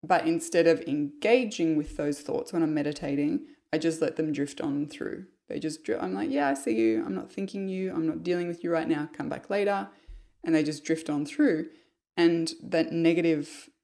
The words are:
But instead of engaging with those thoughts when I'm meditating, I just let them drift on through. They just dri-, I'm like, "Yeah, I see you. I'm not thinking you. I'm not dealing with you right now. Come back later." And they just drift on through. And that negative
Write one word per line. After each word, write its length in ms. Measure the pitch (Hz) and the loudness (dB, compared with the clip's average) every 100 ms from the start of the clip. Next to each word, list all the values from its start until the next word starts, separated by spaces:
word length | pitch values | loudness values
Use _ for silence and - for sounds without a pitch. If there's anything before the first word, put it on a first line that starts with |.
But 240 | - 175 156 | 2 2 4
instead 400 | 165 - 175 165 | 0 2 4 6
of 140 | 160 | 4
engaging 920 | - 143 147 - 208 240 226 - 165 151 | 2 -2 -2 -2 4 4 4 0 2 2
with 200 | 151 - | -2 -4
those 220 | 147 143 | -4 -4
thoughts 320 | - - - | -4 -4 -2
when 80 | 170 | -2
I'm 120 | 160 | 0
meditating, 720 | 151 147 147 143 143 147 185 - - _ | 0 -2 -4 -4 0 0 -2 -6 -20 _
I 40 | 160 | 0
just 220 | 165 160 | 0 0
let 160 | 147 - | -2 0
them 140 | 156 | -2
drift 280 | 139 143 - | -2 -4 -4
on 240 | 147 143 147 | -4 -2 -4
through. 380 | - - - 190 _ _ | -6 -8 -8 -12 _ _
They 120 | - | -6
just 240 | 156 151 | -6 -8
dri-, 120 | - - | -4 -4
I'm 160 | 185 | -2
like, 160 | 190 208 | -4 -2
"Yeah, 200 | 269 285 | 0 0
I 40 | |
see 220 | 285 - 220 | 0 -2 2
you. 280 | - 220 - | 2 2 -2
I'm 100 | 190 | -6
not 160 | - | -6
thinking 360 | - 196 202 190 | -8 -8 -6 -6
you. 220 | 185 190 | -4 -4
I'm 140 | 160 160 | -2 -2
not 140 | 160 | -2
dealing 240 | 170 175 175 | -2 -2 -2
with 160 | 170 | -4
you 80 | 175 | 0
right 160 | 165 160 | 0 2
now. 220 | 151 151 | -2 -2
Come 160 | - 135 | -6 -6
back 200 | 135 - | -6 -4
later." 400 | 202 202 196 196 - - - - _ | 0 0 0 -4 -14 -20 -20 -20 _
And 100 | - | 0
they 80 | 160 | 2
just 200 | 151 147 | 2 -4
drift 260 | - 160 - | -2 -2 -2
on 160 | 147 151 | -4 -4
through. 440 | - 294 160 - - _ _ _ - | 2 2 4 -4 -12 _ _ _ 4
And 380 | 170 170 165 - | 4 4 0 -6
that 300 | - 165 165 | -2 0 0
negative 760 | 165 165 170 170 156 143 - - _ | 2 4 4 4 2 -2 -12 -20 _